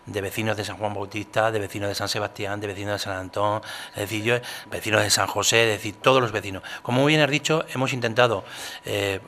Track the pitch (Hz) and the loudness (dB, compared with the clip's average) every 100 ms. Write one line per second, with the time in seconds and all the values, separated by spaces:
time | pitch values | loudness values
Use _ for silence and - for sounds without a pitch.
0 | - 101 98 104 110 101 104 92 107 101 | -8 -6 -6 -2 -2 -2 -4 -4 -4 -4
1 | 98 110 98 - 110 110 98 107 101 98 | -6 -8 -4 0 2 2 -4 -4 -4 -4
2 | 101 110 104 - 101 104 104 95 101 101 | -2 -2 -4 -6 -6 -4 -6 -6 -4 -4
3 | - 95 92 101 104 107 - - - - | -4 -6 -6 -2 0 0 -4 -12 -12 -6
4 | 101 107 107 120 - - - - 110 107 | -4 -2 2 0 0 -12 -8 -6 2 4
5 | 104 104 98 - 98 113 117 101 107 98 | 4 2 2 0 4 6 6 2 -2 0
6 | - 131 120 104 98 95 - - - 123 | 4 6 4 -2 -4 -8 -10 -10 0 4
7 | 143 156 143 143 - 156 - 127 127 127 | 4 4 4 2 2 0 0 -2 -2 0
8 | 117 110 123 101 - - - - - 104 | -2 4 4 4 -4 -12 -12 -12 -6 -2
9 | 101 95 | 0 -2